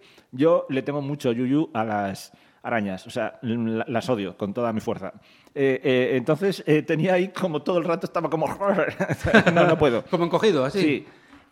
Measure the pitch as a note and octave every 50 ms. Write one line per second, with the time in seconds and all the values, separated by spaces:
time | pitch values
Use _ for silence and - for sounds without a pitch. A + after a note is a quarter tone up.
0 | _ - _ - _ _ - B2+ C#3+ E3 F3 F3+ - - C#3 C3 A#2+ - C#3+ D3
1 | C#3 C3+ D3 C#3+ - B2+ A#2 A#2 B2+ B2 C3+ D3+ D#3+ D#3 - A#2 A2 A2+ G#2+ G#2
2 | G2+ G2 F#2+ - - - _ - _ _ _ _ - A#2 A#2 A2+ G#2 G2 F#2 F#2
3 | - A#2 A2+ B2+ A2 G#2 - - - A#2 A2+ A#2+ A#2 A2+ A2+ A2 A2 - B2 A2
4 | - - B2+ G#2+ G2 F2+ F2 - G#2+ G2 G2 B2 A#2+ A#2 A2 A2 - - G#2 F#2
5 | F#2+ F2+ - - _ - - _ _ _ - D3 C#3 C3+ C3 - - D3 B2+ B2+
6 | B2+ A#2+ B2+ C3 A#2+ D#3 D#3 D3 G3 G3+ F3 - - - D3+ D3+ C#3+ - E3 D#3
7 | D#3+ F#3+ F#3 F3+ F3+ F#3+ - - - F#3 D3+ D#3 - - F#3 F3 D#3 F3+ E3 F3
8 | - - - F3+ E3 D#3 D3+ D#3+ D#3 C#3 - - G3 G3+ G3 F#3+ D#3 - - -
9 | F#3+ - - - - F3+ - G#3+ - F#3 E3+ F3 F3 F3 D#3+ - D3+ C#3+ A#2 G#2+
10 | - - - E3+ E3+ E3+ F3+ E3 F3 A3 F#3 C#3+ B2+ C#3 - G3+ F3+ D3+ C#3 A2
11 | - - - - _ _ - - _ _